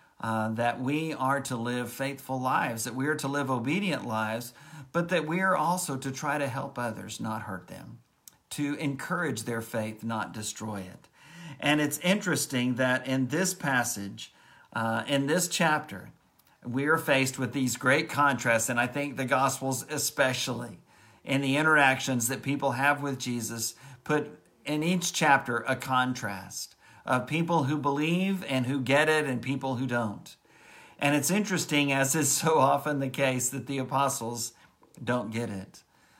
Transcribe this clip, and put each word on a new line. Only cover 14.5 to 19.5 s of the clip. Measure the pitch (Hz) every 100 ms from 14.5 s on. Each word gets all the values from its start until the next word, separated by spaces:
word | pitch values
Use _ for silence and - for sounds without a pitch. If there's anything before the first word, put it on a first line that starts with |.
| - -
uh, | 117 113 113 -
in | 139 139
this | 175 170
chapter, | - 165 151 - 95 - - _ _ _ _
we | 120 127 147
are | 160
faced | 160 135 131 -
with | 123
these | 143 127 117
great | 127 151 -
contrasts, | 139 143 127 123 113 120
and | 120
I | 123
think | 143 143 131
the | 127
Gospels | 135 135